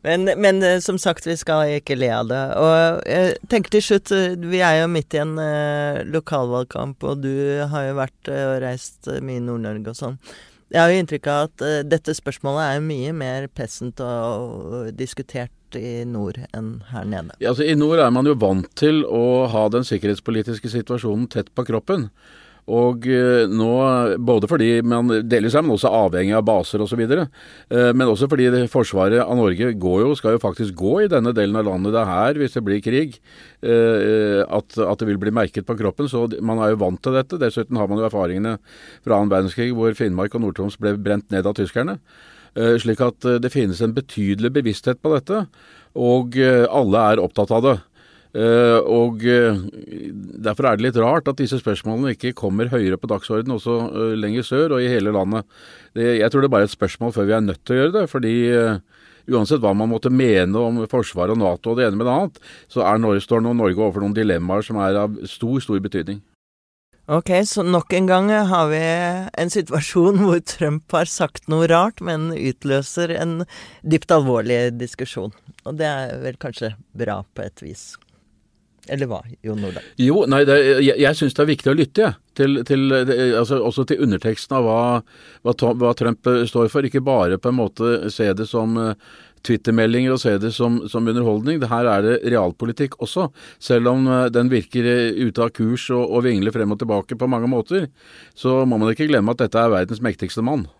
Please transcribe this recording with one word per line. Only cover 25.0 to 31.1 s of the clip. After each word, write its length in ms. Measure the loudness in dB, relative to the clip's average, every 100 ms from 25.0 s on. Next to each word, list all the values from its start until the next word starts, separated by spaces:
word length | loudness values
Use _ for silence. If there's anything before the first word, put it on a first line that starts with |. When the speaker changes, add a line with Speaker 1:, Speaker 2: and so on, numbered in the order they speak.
| 2
Speaker 2:
delvis 480 | 0 2 2 2
er 80 | 2
man 140 | 2 2
også 100 | 2
avhengig 480 | 4 2 2 2
av 80 | 2
baser 400 | 2 2 0 -4
og 60 | -2
så 60 | -2
videre, 300 | 0 0 -2 -8 -20 -20 _
eh, 220 | 2 4
men 140 | 4 2
også 160 | 2 2
fordi 220 | 4 4
det, 140 | 4 2
forsvaret 500 | 0 0 2 2 2
av 160 | 2 2
Norge 300 | 2 2 -2 -2
går 220 | 0 2
jo, 140 | 2 2
skal 160 | 0
jo 60 | 0
faktisk 320 | -2 -4 -6
gå 300 | -2 0 2
i 20 |
denne 240 | 2